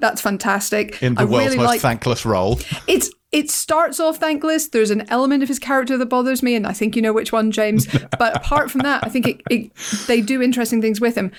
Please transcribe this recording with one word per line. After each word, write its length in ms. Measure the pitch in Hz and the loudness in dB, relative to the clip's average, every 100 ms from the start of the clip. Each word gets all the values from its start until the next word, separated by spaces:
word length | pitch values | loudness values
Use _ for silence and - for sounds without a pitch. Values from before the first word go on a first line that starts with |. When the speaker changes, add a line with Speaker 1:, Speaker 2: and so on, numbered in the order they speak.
Speaker 1:
that's 200 | 220 214 | -2 0
fantastic. 800 | 208 196 208 196 - 208 208 - | -2 -2 0 -2 0 -2 -2 -2
Speaker 2:
In 120 | 127 | 0
the 60 | 123 | 2
Speaker 1:
I 20 | 208 | 2
Speaker 2:
world's 180 | 240 269 | 2 2
Speaker 1:
really 100 | 262 | 2
Speaker 2:
most 80 | 120 | 2
Speaker 1:
like 140 | - | 2
Speaker 2:
thankless 460 | 127 117 123 120 113 | 0 0 -2 -2 0
role. 320 | 95 95 123 - - - | 0 2 0 -4 -6 0
Speaker 1:
It's, 200 | 302 - - _ | 0 0 -8 _
it 160 | 302 294 | -2 -2
starts 520 | - - 320 330 285 | -4 0 0 0 0
off 160 | 320 320 | -2 0
thankless. 500 | 311 302 311 320 311 | -2 -2 0 -2 0
There's 200 | 226 214 | 2 2
an 180 | 208 208 | 0 -2
element 360 | 233 269 285 | 0 2 2
of 40 | 277 | 0
his 120 | 262 | -4
character 360 | 247 269 254 254 | -2 0 0 -2
that 100 | 247 | 0
bothers 360 | 254 247 262 | 0 0 0
me, 140 | 247 233 | 0 0
and 100 | 190 | -2
I 60 | |
think 240 | 190 214 233 | -2 -2 0
you 60 | |
know 100 | 220 | 2
which 180 | 220 226 | 0 0
one, 220 | 226 220 | 0 0
James. 340 | 220 214 214 - | 2 2 2 2
Speaker 2:
<laughs> 320 | 135 - - | -2 -2 0
Speaker 1:
But 160 | 233 - | 0 0
apart 360 | - 294 247 | 0 0 0
from 80 | 269 | 0
that, 260 | 277 269 220 | 0 0 -2
I 20 | |
think 180 | 254 - | 0 -2
it, 120 | - - | -2 -2
it, 220 | 240 - - - 208 - | -2 -2 -12 -8 -6 0
they 120 | 233 | 2
do 220 | 214 262 | 2 2
interesting 400 | 247 240 233 226 | 2 0 0 0
things 180 | 220 208 | 0 2
with 140 | 233 | 0
him. 160 | 233 185 | 0 -4